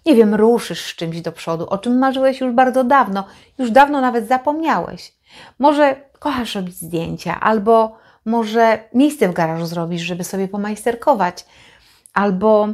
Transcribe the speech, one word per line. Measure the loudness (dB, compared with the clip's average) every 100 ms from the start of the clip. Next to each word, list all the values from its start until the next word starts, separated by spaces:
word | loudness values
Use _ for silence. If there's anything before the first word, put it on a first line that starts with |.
| 4
nie | 6
wiem, | 6 4
ruszysz | 4 2 -2 -10 -12
z | -10
czymś | -8 -8
do | -10
przodu, | -10 -6 -6 -6
o | -4
czym | 0 2
marzyłeś | 2 2 0 0
już | 0
bardzo | 2 2 2
dawno, | 2 2 2 -2 -8 -14 _ -6
już | 2
dawno | 4 4 4
nawet | 0 -2 0
zapomniałeś. | -2 0 -2 -2 -2 -4 -10 -18 _ _ -20 -20 0
Może | 2 4 2 0 -8 _
kochasz | -6 -4 -4 -6
robić | -8 -10
zdjęcia, | -8 -6 -6 -6 -6 -2
albo | 0 0 2 2 2 -6 _ _ -4
może | -2 0 2 2 2 -2
miejsce | 2 2 2 -2
w |
garażu | 0 -2 -2 -6
zrobisz, | -6 -6 -6
żeby | -6 -8
sobie | -8 -6 -6
pomajsterkować, | -6 -8 -6 -6 -2 0 0 -2 -4 -16 _ -20 _ _ _ _
albo | -6 -4 0 2 2 0